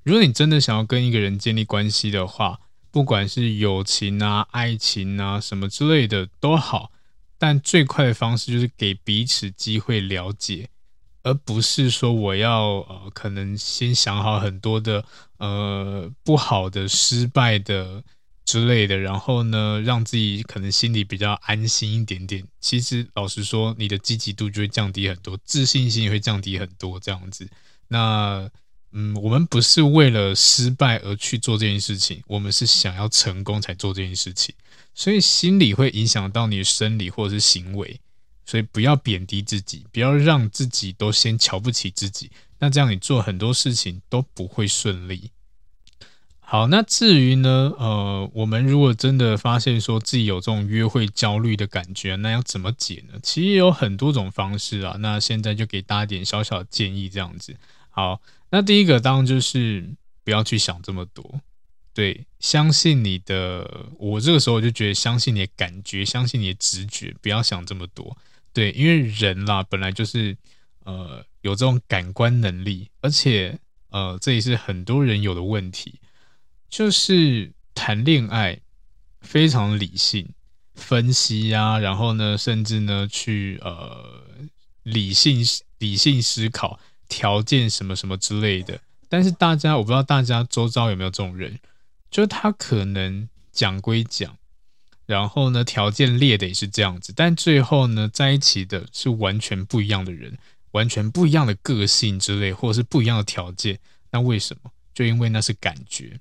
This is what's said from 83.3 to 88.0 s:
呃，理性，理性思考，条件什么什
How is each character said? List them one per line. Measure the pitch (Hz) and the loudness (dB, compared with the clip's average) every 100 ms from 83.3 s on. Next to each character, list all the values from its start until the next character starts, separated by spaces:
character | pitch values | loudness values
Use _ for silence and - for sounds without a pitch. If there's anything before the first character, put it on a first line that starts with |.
| 104 98 95 | -4 -4 -8
呃， | 95 85 67 58 58 58 - 123 151 _ - - | -10 -12 -14 -16 -20 -20 -20 -20 -20 _ -20 -16
理 | 117 113 98 | -4 -2 0
性， | 98 156 127 120 - - - | 2 4 4 0 -2 -10 -8
理 | 107 101 | -4 0
性 | 147 131 | 2 2
思 | 113 - 110 | 0 -2 -4
考， | - - - - - - | -4 -8 -8 -20 -20 -12
条 | - 104 104 | -2 0 0
件 | 107 139 113 | 2 0 0
什 | - | -2
么 | 95 | -6
什 | 95 | -6